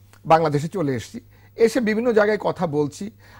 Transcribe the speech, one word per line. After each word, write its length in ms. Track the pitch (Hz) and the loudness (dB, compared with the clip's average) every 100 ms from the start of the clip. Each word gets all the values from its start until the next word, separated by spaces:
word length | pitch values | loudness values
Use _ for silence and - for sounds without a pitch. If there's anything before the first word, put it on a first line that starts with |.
| - - 151 | -20 -16 2
বাংলাদেশে 420 | 165 160 143 160 | 2 4 0 -4
চলে 280 | 196 147 123 | -4 -4 -4
এসেছি। 240 | - - - - - - | -8 -16 -18 -20 -20 2
এসে 240 | 226 262 | 2 2
বিভিন্ন 340 | 214 214 247 | 0 0 2
জায়গায় 240 | 214 208 214 | 2 2 0
কথা 260 | 170 - 175 | -2 -4 -2
বলছি, 440 | 147 147 - 202 - - | -2 -2 -6 -14 -16 -20